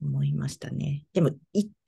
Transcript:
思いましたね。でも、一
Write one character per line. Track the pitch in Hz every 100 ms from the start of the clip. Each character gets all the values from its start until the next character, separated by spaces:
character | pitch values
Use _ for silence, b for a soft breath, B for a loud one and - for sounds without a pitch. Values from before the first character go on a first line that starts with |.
思 | 147 139
い | 143
ま | 147 139
し | -
た | -
ね。 | - - 143 -
で | -
も、 | 156 - _
一 | 202 208 -